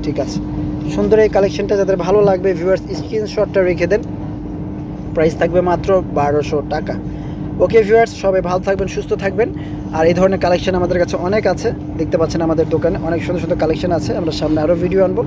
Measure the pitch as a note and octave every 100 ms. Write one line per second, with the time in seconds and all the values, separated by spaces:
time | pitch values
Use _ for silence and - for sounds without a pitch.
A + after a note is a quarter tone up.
0 | - C#3+ C3+ - - - - - D3+ G3+
1 | G3+ G#3+ G#3+ G3+ G3 G3 G3+ G#3 F#3+ F#3+
2 | E3+ G3+ G3+ F#3+ F#3+ F3+ F3 F#3 - -
3 | D3+ A3 G#3+ - G3 G3 F3+ E3+ E3+ G3
4 | - - - - - - - - - -
5 | - - D#3+ D3+ F3 F3 F3+ F3 - F#3+
6 | E3+ - C#3+ D3 C#3 D3+ C#3 D3 - G2
7 | - - - - - - F3+ A3+ G3+ A3+
8 | A3+ - G3 F#3+ F3 F3+ F#3 G3 F#3+ -
9 | G3+ G#3 G3 F#3+ A#3 - - - - D3+
10 | E3 E3+ F#3+ F#3+ F3+ F3 F#3+ F#3 F3 F3+
11 | E3+ E3 F3 G#3 G#3 E3+ A3+ - - -
12 | D#3 E3+ D#3+ - E3 D#3+ D#3 D#3+ E3 F#3
13 | D#3+ E3 - F3 E3 E3+ D#3+ D#3 F3+ E3
14 | - A3+ E3+ D3 D3+ D#3 D#3 F3 F3+ F#3+
15 | F#3 F#3